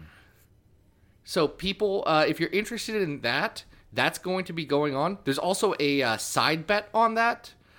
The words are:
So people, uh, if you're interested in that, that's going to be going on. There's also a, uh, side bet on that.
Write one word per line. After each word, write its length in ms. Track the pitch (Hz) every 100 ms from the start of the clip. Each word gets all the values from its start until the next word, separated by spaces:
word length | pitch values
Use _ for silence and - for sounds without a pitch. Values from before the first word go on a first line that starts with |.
| 78 - - _ _ _ _ _ _ _ _ _
So 220 | - 180 147
people, 560 | - 190 190 208 196
uh, 200 | - 156 147
if 140 | 156
you're 100 | 165
interested 500 | 196 208 226 - 214
in 200 | 175 143
that, 420 | 117 135 214 - - - _
that's 260 | 113 147 -
going 260 | 180 185 180
to 60 |
be 120 | 170
going 320 | 143 143 147 135
on. 220 | 165 196
There's 160 | - 135
also 360 | 180 196 202 -
a, 240 | 147 139
uh, 140 | 123 110
side 500 | - 135 123 160 156
bet 220 | 208 208
on 220 | 220 226
that. 380 | 226 233 240 - - _